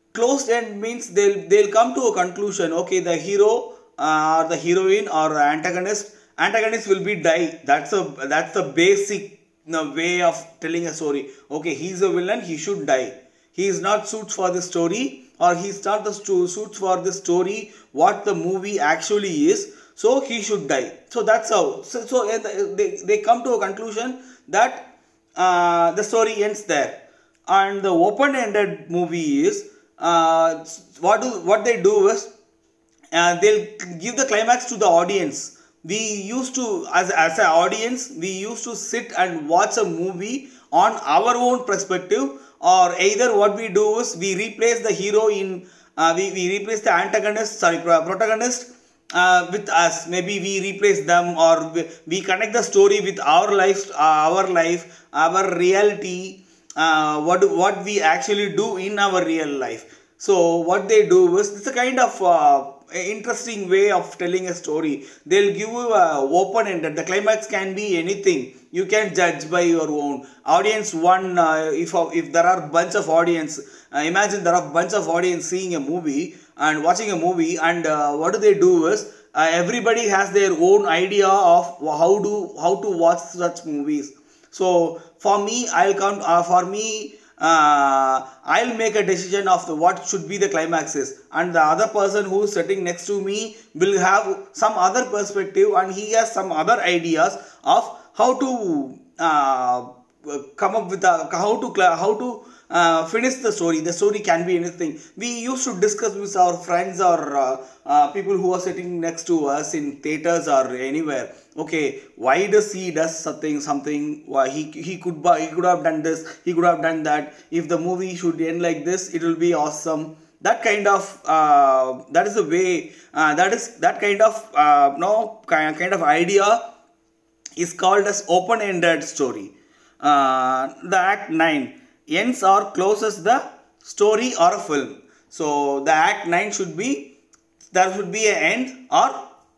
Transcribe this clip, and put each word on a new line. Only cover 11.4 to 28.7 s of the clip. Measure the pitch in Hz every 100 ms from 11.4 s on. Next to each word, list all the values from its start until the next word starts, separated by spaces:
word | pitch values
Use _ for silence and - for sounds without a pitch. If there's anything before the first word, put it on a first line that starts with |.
| -
Okay, | 151 160 135
he's | 180 180
a | 190
villain, | 175 180 233
he | 175 151
should | 202 190 147
die. | 131 123 - _ _ _
He | - 196
is | 170
not | 196 208 -
suits | 220 208
for | - 185
the | 180
story, | 175 170 170 214 269 - - -
or | 175
he's | 170 202 - 196
not | 214
the | 202
stu-, | - 196 180 175
suits | 202 208 -
for | 190 180
the | 185
story | 185 - 175 185 220 214 - _
what | 135 185 202 208
the |
movie | 175 170 190 202 190
actually | 147 165 - 208 196 151 156
is, | - - - _
so | - 220 269
he | 262 233
should | 208 196 147
die. | 131 120 - _
So | 233
that's | 214 226 -
how. | 202 143 131
So, | - 240 220
so, | 254 214
and | 226 220 190 196 185
they, | 196 - 180
they | 208
come | 220 247
to | 254
a | 220
conclusion | 190 190 226 214 254 254 - - -
that, | 196 247 - - _ _ _ _ -
uh, | 185 175 175 170 170
the | 180
story | 208 226 220 202
ends | 208 202
there. | - 147 127 - - _ _ _ -
And | 196 196 202
the | 190
open-ended | 165 196 202 285 262 214 208 190